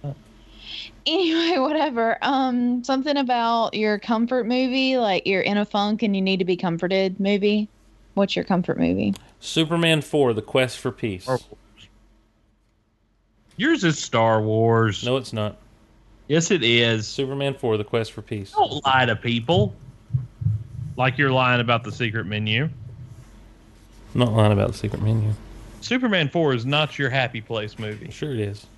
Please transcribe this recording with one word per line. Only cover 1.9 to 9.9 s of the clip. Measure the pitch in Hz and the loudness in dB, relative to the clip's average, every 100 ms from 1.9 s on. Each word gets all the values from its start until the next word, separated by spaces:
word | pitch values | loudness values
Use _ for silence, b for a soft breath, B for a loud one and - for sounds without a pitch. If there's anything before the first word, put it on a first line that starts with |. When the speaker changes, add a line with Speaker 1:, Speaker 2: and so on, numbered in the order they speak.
| 233 226 220 | 0 0 0
Speaker 2:
Um, | - 269 262 247 240 247 | 0 0 0 0 0 -2
something | 240 269 269 285 | -2 -2 0 -2
about | 262 247 233 233 226 | 0 0 2 0 0
your | - 214 208 | 0 0 -2
comfort | - 226 233 254 220 | 0 0 0 0 0
movie, | 254 262 254 262 262 | 0 0 0 0 2
like | 226 180 - | 2 0 0
you're | 190 | 0
in | - 202 | 2 0
a | 208 | 0
funk | 208 208 214 | 0 0 0
and | 226 196 | 0 0
you | |
need | 190 190 | 0 2
to | 180 | 2
be | 180 | 0
comforted | 185 165 180 190 190 185 | 0 -2 0 2 0 0
movie. | 196 202 208 214 208 _ _ _ _ - | 0 2 2 2 -2 _ _ _ _ 0
What's | 196 - | 0 0
your | 170 | 2
comfort | 180 175 - | 2 2 0
movie? | 85 92 - 190 B B | 0 2 0 -4 B B
Speaker 3:
Superman | - - 160 170 165 | -6 -2 0 2 2